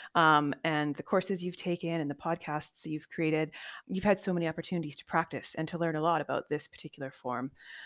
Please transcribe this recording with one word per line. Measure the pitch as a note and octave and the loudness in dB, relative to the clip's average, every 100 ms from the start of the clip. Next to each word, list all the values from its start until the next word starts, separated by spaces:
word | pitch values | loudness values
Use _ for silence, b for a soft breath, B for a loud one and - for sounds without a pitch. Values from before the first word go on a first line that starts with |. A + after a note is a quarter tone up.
| B | B
um, | F3 D#3+ D3+ D3 - | 4 8 8 6 0
and | E3 D3+ D3 | 0 2 0
the | C#3+ | -2
courses | - F#3+ F#3 F#3 | 0 2 2 0
you've | F3+ F3 | -4 -4
taken | F#3 F3 E3+ E3+ | -2 -2 -2 -2
and | C#3+ | -2
the | |
podcasts | C#3+ E3 E3+ - D3+ - - | -4 -2 -4 -2 -4 0 0
you've | E3 D3+ - | 0 -2 -6
created, | - D#3+ D#3 D#3 B B B - | -2 2 2 0 B B B -6
you've | F#3+ | 0
had | G3+ G3 | 2 2
so | - | 2
many | F3 E3 | 0 0
opportunities | D#3 - F3 D3+ - | -2 -4 -2 -2 -6
to | - | -2
practice | E3 D#3+ C#3 - | -2 0 -4 -4
and | - D#3+ | -4 -4
to | E3 | -2
learn | E3 D#3 | 0 2
a | |
lot | D#3+ D#3+ | 2 2
about | D3 C3+ - | 0 -2 -2
this | D3 - | -2 -2
particular | - D3+ - C3+ | -4 -10 -8 -10
form | - B2+ B2 C3+ B B B | -8 -6 -4 -4 B B B